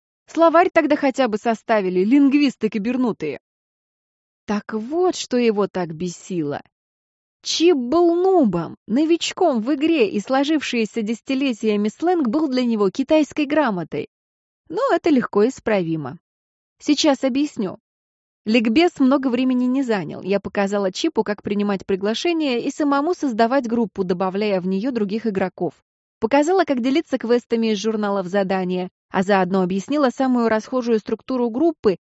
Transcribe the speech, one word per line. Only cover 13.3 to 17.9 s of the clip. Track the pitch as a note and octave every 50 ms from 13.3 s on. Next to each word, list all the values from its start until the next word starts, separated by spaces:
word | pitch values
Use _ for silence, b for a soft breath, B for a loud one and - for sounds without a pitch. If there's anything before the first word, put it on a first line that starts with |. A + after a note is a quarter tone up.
| - - D4+
грамотой. | C4 D4 D#4 D4 A#3+ G3+ F3 E3 - - C#3 - - _ _ _ _ _ _ _ _ _ _ _ -
Но | D#4+ G4 C5+ C5+
это | F4+ E4+ - F4
легко | D4+ B3+ F#3+ - - G3+ G#3
исправимо. | B3+ - - - A#3 G#3+ G3 F3 E3 E3 D#3 C#3+ B2 D#3 - _ _ _ _ _ _ _ _ _ _ _ _
Сейчас | - - D4 - - D#4 C4+ - -
объясню. | C4+ A#3+ C#4 D4 D4 - - G#3 E3+ - - _ _